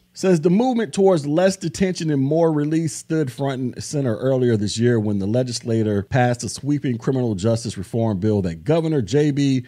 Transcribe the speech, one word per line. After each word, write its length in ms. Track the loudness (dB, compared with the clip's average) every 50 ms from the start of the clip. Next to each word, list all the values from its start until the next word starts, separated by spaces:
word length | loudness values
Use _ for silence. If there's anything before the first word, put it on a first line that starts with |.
| _ _ _
Says 280 | -2 2 2 2 4
the 80 | 4 2
movement 420 | 2 4 2 2 0 0 -2 -2 0
towards 320 | 2 4 4 4 2 0
less 300 | 0 0 2 2 2 0
detention 540 | -2 -6 -8 -2 -2 -2 -2 -2 -2 -2 -2
and 120 | 0 0
more 300 | 0 2 2 2 2 2
release 420 | 2 0 0 0 0 0 -2 -2 -4
stood 380 | -8 -6 -4 -2 -2 -2 -2
front 300 | -4 -4 -4 -4 -4 -4
and 200 | -6 -6 -6 -8
center 360 | -10 -6 -4 -2 0 0 -2
earlier 400 | 0 0 0 2 4 4 4 4
this 200 | 2 0 -2 0
year 220 | 2 2 4 4 2
when 200 | 2 0 -2 -2
the 60 | -2
legislator 760 | 0 0 0 0 -2 -4 -6 -4 -2 0 0 0 0 0 -2 -2
passed 400 | 0 0 2 2 2 0 -2 -6
a 60 | -8
sweeping 480 | -10 -6 -4 -2 -2 -2 -2 -2 -4
criminal 360 | -2 -2 -2 0 0 0 0 -2
justice 440 | 0 0 0 0 0 -2 -6 -8
reform 420 | -8 -10 -6 -2 -2 0 0 0 0
bill 220 | 0 0 2 2
that 240 | 0 -2 -6 -6 -2
Governor 360 | 0 0 0 0 0 -2 -2
J 300 | -2 0 0 2 2 2
B 340 | 2 0 0 2 0 0 -2